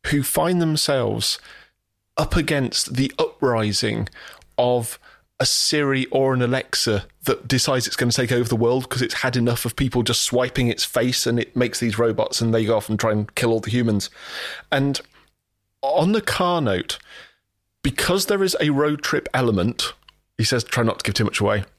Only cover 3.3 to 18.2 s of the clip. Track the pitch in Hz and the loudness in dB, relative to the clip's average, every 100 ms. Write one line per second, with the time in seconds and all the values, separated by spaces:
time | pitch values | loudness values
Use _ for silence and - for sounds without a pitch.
3.3 | - 131 117 107 101 107 110 104 - - | 0 0 2 0 0 -2 -2 -4 -8 -20
4.3 | - - - 123 123 113 - - - _ | -20 -8 0 2 2 0 -10 -18 -20 _
5.3 | - 127 - - 151 143 131 131 135 135 | -4 -2 0 0 0 2 0 0 2 2
6.3 | 127 123 131 - - - 101 - _ - | 2 2 0 -2 -2 0 0 -2 _ -2
7.3 | - 117 131 - 131 120 - 120 127 120 | -2 0 0 2 0 -2 -2 0 0 2
8.3 | 120 120 113 117 131 123 120 117 - 131 | 0 2 2 4 2 0 -4 -2 -2 -2
9.3 | 123 117 117 120 - 135 123 113 117 - | 2 0 0 -4 -2 0 0 0 0 0
10.3 | 120 123 - 120 - - 123 123 127 117 | 0 0 0 0 0 -2 0 0 0 0
11.3 | 120 110 123 123 - 117 107 117 107 110 | -2 -2 -2 -2 0 -2 2 0 2 -2
12.3 | - 117 113 110 110 - 107 117 104 107 | 0 2 2 2 0 0 0 2 0 -2
13.3 | - 117 113 104 120 113 104 - - - | -2 0 0 0 0 2 0 -2 -14 -14
14.3 | - - - - 139 139 135 - _ _ | -12 -12 -14 -2 0 0 -2 -8 _ _
15.3 | _ _ _ _ _ 135 160 170 220 208 | _ _ _ _ _ 0 2 2 2 0
16.3 | - 180 175 123 92 - - - - - | 0 0 2 0 0 -4 -10 -12 -20 -20
17.3 | _ _ _ _ _ 135 - - 190 | _ _ _ _ _ -6 -2 0 0